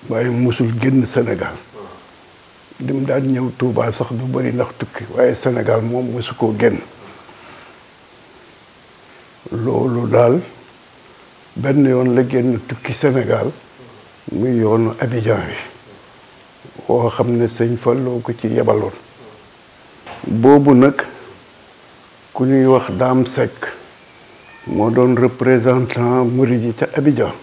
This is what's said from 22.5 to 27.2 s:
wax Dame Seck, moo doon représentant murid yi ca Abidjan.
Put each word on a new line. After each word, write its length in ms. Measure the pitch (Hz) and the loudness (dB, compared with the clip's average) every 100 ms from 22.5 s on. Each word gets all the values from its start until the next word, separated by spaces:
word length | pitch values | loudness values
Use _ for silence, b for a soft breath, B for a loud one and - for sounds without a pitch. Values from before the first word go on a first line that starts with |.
| 135 131 | 4 6
wax 240 | 131 - 92 | 4 2 -2
Dame 300 | 127 127 120 | 0 2 0
Seck, 420 | - 117 - - - - - - - - - - - - | -2 -4 -4 -14 -14 -20 -20 -20 -20 -20 -20 -20 -20 -8
moo 240 | - 110 | -2 0
doon 240 | 117 123 123 | 4 4 4
représentant 1080 | 123 123 127 127 120 127 123 117 120 127 | 2 2 2 4 4 2 0 -2 0 2
murid 380 | 120 127 131 120 | 0 2 2 2
yi 100 | 117 | -2
ca 120 | 113 147 - | -4 -4 0
Abidjan. 360 | 143 127 | 0 0